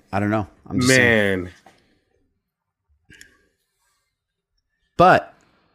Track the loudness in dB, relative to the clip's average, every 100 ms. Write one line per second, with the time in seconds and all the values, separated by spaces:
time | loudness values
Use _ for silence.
0 | _ -6 -4 -4 -6 _ -10 -4 0 2
1 | 2 2 0 -4 -8 -16 _ _ _ _
2 | _ _ _ _ _ _ _ _ _ _
3 | _ -20 -20 _ _ _ _ _ _ _
4 | _ _ _ _ _ _ _ _ _ 0
5 | 2 2 -2 _ _ _ _